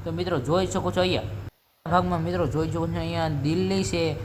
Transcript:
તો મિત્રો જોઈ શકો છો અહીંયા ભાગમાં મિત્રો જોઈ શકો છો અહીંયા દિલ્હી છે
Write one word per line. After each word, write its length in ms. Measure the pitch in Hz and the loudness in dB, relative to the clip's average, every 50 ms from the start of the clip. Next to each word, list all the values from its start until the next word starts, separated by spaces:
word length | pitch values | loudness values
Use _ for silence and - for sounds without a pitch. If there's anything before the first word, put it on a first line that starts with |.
| - | -8
તો 80 | 170 | -6
મિત્રો 280 | 160 165 180 185 175 147 | -4 -4 -2 0 0 0
જોઈ 280 | 123 - 160 185 190 - | 0 2 2 2 2 2
શકો 240 | - 190 - 180 | 0 -2 -2 0
છો 100 | - 180 | 0 2
અહીંયા 200 | 180 185 175 120 - - - - - - _ _ _ _ _ _ _ 160 | 2 2 2 0 -2 -4 -6 -8 -8 -10 _ _ _ _ _ _ _ 2
ભાગમાં 300 | 160 180 180 180 180 165 | 2 4 4 4 0 0
મિત્રો 260 | 160 170 180 185 170 143 | 0 0 0 0 0 0
જોઈ 240 | - 151 160 165 | 2 0 0 0
શકો 160 | 156 170 165 165 | 0 -2 -2 -2
છો 120 | 165 175 | -2 -2
અહીંયા 300 | 165 165 170 170 165 160 | -2 -2 -2 0 0 0
દિલ્હી 540 | 156 143 139 147 160 175 185 190 190 190 190 | 0 0 0 2 2 2 2 2 2 0 0
છે 320 | - - 170 165 160 147 147 - | 0 0 0 0 0 0 -4 -6